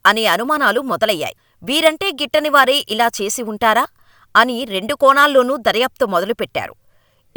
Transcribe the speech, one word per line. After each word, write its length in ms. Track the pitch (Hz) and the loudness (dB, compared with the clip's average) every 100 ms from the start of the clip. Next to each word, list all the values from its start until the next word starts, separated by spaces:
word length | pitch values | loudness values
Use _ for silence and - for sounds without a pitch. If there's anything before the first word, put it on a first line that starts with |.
| 220 | 0
అనే 200 | 220 214 | 2 0
అనుమానాలు 560 | 175 247 302 247 220 | 0 -2 0 0 0
మొదలయ్యాయి. 540 | 269 185 214 180 120 - _ _ | -4 -2 -2 -2 -6 -10 _ _
వీరంటే 440 | 170 294 320 311 392 | -4 0 0 0 -6
గిట్టని 380 | 277 285 302 302 | -6 -2 -2 2
వారే 360 | 277 254 285 - | 2 2 0 -2
ఇలా 180 | 214 233 - | -2 -2 -2
చేసి 220 | 202 - | -6 -6
ఉంటారా 420 | 220 208 226 214 294 _ _ _ _ 214 | -8 -2 0 0 -2 _ _ _ _ 2
అని 300 | 247 233 254 | 2 -2 -6
రెండు 300 | 190 208 294 | -6 -4 2
కోణాల్లోనూ 640 | 269 277 294 269 247 277 | 4 4 4 4 2 0
దర్యాప్తు 480 | 220 202 254 - 226 | 0 0 -2 -2 -2
మొదలుపెట్టారు. 720 | 175 196 233 202 - 95 - _ _ _ _ _ | -2 -2 -6 -6 -8 -10 -16 _ _ _ _ _